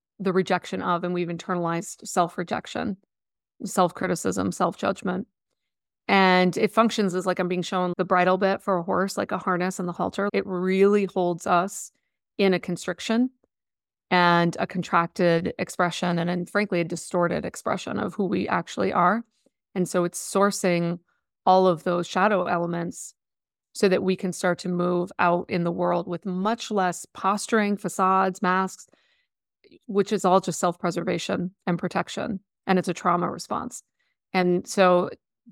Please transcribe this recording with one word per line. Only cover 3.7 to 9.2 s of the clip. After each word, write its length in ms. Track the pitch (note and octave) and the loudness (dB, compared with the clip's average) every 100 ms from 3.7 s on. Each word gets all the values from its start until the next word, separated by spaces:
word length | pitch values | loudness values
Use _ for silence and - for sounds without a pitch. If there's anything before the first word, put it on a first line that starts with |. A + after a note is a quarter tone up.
| - F3 - F3+ E3 F#3+ F#3 F#3+ | 0 0 0 -4 -2 -2 -2 -4
self-judgment. 720 | - F3 - - E3+ F#3 F#3 - _ _ _ _ _ _ _ - | -2 -2 0 -4 -2 -4 -6 -8 _ _ _ _ _ _ _ 0
And 480 | G3 F#3+ F#3 F3+ E3+ | 4 6 6 4 2
it 160 | G#3 | 0
functions 420 | - A3+ - G3 | 4 2 2 0
as, 120 | F3+ F#3 | 0 -2
like, 120 | F3+ | -2
I'm 100 | F3+ | -2
being 140 | F3+ | -2
shown 300 | E3+ F#3 F3+ F3 | -2 -2 -2 -2
the 80 | |
bridle 320 | F3+ F3+ F3+ F#3+ | 0 4 4 4
bit 260 | F#3+ F#3+ | 2 0
for 140 | - F#3 | -2 -2
a 60 | |
horse, 340 | E3+ F3 G3 | 0 -2 -2
like 160 | G3+ | -2